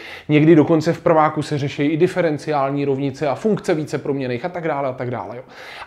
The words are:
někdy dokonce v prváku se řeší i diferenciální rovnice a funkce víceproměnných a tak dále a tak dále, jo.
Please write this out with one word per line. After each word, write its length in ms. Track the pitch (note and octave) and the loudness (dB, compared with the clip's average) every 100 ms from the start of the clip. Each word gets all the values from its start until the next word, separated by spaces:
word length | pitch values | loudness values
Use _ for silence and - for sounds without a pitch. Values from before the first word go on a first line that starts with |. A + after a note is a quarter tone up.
| - - - | -16 -16 0
někdy 280 | D3+ D#3 E3 | 4 8 8
dokonce 360 | D#3 D#3+ D#3+ | 6 2 2
v 80 | E3 | 0
prváku 420 | F3 D#3+ D#3 D#3 | 2 4 4 0
se 160 | C#3 D3 | -4 -4
řeší 240 | C#3 - | -4 -2
i 140 | D3 D#3+ | -2 2
diferenciální 880 | F3 F#3 E3+ D3 - D3 C3+ C#3+ | 2 2 -2 -2 -2 -2 0 0
rovnice 440 | C#3 C3+ C#3 C3+ D3+ | 0 0 -2 -2 -4
a 60 | |
funkce 400 | B2 A3 F#3 - | -2 0 0 0
víceproměnných 720 | D#3+ C#3+ C#3 C#3 C#3 B2+ A#2+ | -2 -2 -6 -4 -4 -2 -4
a 40 | F3 | -6
tak 200 | F3 D#3+ | -6 -4
dále 200 | C#3+ C#3 | -2 -4
a 40 | |
tak 180 | B2+ B2 | -4 -6
dále, 260 | A#2+ G2+ A#2+ | -6 -8 -12
jo. 60 | - - - - | -16 -20 -18 -16